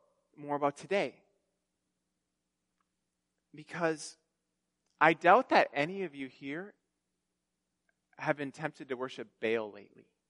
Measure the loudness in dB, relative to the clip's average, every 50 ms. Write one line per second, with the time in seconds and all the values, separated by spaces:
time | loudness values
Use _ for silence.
0 | _ _ _ _ _ _ _ -16 -10 -6 -4 -2 -2 -2 -2 -4 -6 -4 -2 -2
1 | -2 -2 -6 -12 _ _ _ _ _ _ _ _ _ _ _ _ _ _ _ _
2 | _ _ _ _ _ _ _ _ _ _ _ _ _ _ _ _ _ _ _ _
3 | _ _ _ _ _ _ _ _ _ _ -20 -20 -18 -14 -6 -2 -2 -2 -2 -2
4 | -6 -14 -16 -18 _ _ _ _ _ _ _ _ _ _ _ _ _ _ _ 4
5 | 4 4 6 6 8 8 8 8 8 6 4 4 4 4 2 -2 -2 -2 -4 -6
6 | -8 -8 -10 -10 -12 -14 -14 -14 -12 -10 -10 -10 -10 -12 -16 _ _ _ _ _
7 | _ _ _ _ _ _ _ _ _ _ _ _ _ _ _ _ _ _ _ _
8 | _ _ _ -8 -4 -4 -4 -4 -6 -10 -10 -8 -10 -10 -10 -12 -12 -10 -8 -8
9 | -8 -8 -10 -10 -14 -14 _ _ -4 -2 -2 -2 -4 -8 -14 -18 -20 -20 _ -20
10 | -20 _ _ _ _ _